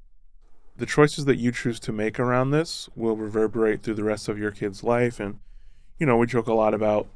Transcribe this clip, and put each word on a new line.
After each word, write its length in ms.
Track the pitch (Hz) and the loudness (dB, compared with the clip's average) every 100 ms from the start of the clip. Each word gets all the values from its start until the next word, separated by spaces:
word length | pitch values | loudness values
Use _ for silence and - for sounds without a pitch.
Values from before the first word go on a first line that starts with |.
| - - - - - - - - | -20 -20 -20 -20 -20 -20 -16 -10
the 80 | 120 | -2
choices 400 | - 147 - 139 | 4 4 4 0
that 100 | 113 | 2
you 160 | 120 | 2
choose 260 | 120 123 113 | 0 -4 -4
to 120 | - | -6
make 260 | 107 110 110 | -4 -2 -2
around 340 | 123 123 131 | 0 2 2
this 360 | 147 165 - - - | 0 0 -6 -12 -4
will 220 | 113 110 | -2 -2
reverberate 640 | 107 107 110 113 110 104 | -2 0 0 2 2 0
through 140 | - 104 | -2 -2
the 60 | |
rest 280 | 104 107 - | -2 -2 -4
of 80 | 104 | -4
your 120 | 104 | -4
kid's 320 | - 104 98 | -4 -6 -4
life. 380 | 113 120 123 120 | 0 2 2 -2
And, 200 | 104 104 - - - - - - | -8 -8 -14 -18 -18 -20 -16 -2
you 80 | 156 | 2
know, 100 | 117 | 4
we 100 | 120 | 4
joke 200 | 120 113 | 0 2
a 80 | |
lot 180 | 113 110 | 2 4
about, 340 | 107 107 107 107 | 2 2 0 -2